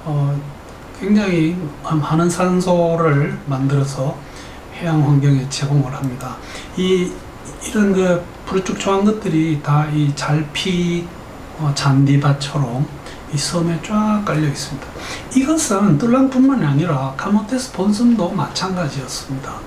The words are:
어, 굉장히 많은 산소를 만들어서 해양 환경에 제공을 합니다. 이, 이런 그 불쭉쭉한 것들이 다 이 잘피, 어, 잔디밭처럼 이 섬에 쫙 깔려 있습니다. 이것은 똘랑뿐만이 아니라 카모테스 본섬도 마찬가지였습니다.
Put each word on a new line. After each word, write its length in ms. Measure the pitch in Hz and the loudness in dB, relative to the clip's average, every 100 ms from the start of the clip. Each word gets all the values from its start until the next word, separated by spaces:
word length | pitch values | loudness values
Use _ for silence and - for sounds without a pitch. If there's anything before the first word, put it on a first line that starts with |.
어, 360 | 160 147 143 143 - - - - - - | -2 0 0 -2 -6 -14 -18 -18 -18 -8
굉장히 580 | 190 214 196 170 156 180 156 - | 2 4 4 2 2 0 -6 -8
많은 460 | - 160 143 160 175 | -2 -2 2 2 2
산소를 1080 | 170 185 180 - 175 170 165 160 143 165 202 - | 2 2 2 4 4 4 2 2 4 2 -2 -4
만들어서 720 | 131 135 143 139 - 135 - - - - - - - | 0 2 2 0 -2 -4 -4 -12 -16 -16 -16 -16 -6
해양 300 | 170 156 143 | 0 2 4
환경에 420 | 143 143 135 127 | 4 4 2 0
제공을 440 | - 143 143 127 | -4 0 2 0
합니다. 440 | - 135 123 - - - - - - | -2 -6 -6 -10 -12 -12 -14 -10 -4
이, 340 | 185 185 175 - - - - - - | 2 2 0 -6 -14 -16 -16 -12 -4
이런 280 | 214 202 | 2 4
그 300 | 185 185 175 - - - | 4 4 2 -2 -14 -4
불쭉쭉한 600 | 190 190 196 196 196 208 | -2 -2 -4 0 4 4
것들이 560 | 214 185 160 165 147 | 2 0 0 2 0
다 240 | 143 147 151 | 2 2 2
이 260 | 151 143 143 | 2 0 0
잘피, 920 | - 151 151 - 190 180 175 170 175 - - - - - | 0 0 0 -4 -2 0 0 -2 -4 -12 -16 -16 -16 -4
어, 140 | 151 139 | -2 0
잔디밭처럼 1120 | 139 135 139 143 139 139 - 143 127 123 151 - - - - | 2 4 6 4 4 0 -2 -4 -2 -2 -4 -6 -14 -16 -6
이 40 | 143 | -4
섬에 440 | - 175 170 165 | -2 0 0 -2
쫙 400 | - 214 214 208 202 | -2 0 2 0 0
깔려 220 | 151 151 | 0 0
있습니다. 400 | 139 - 143 - - - - - 262 | -2 -8 -10 -12 -12 -12 -12 0 2
이것은 640 | 269 320 - 196 202 147 | 2 2 2 2 4 4
똘랑뿐만이 680 | 240 254 269 254 269 262 151 | 4 4 4 4 4 4 2
아니라 480 | 139 170 139 135 - | 2 2 0 -2 -4
카모테스 560 | 196 208 - 254 - | 0 0 0 -4 -4
본섬도 580 | - 196 208 240 220 175 | -2 0 4 4 4 0
마찬가지였습니다. 1200 | 185 139 - 185 180 151 131 131 - - 135 139 - | -2 -4 -4 -4 -2 -4 -4 -8 -10 -8 -8 -8 -12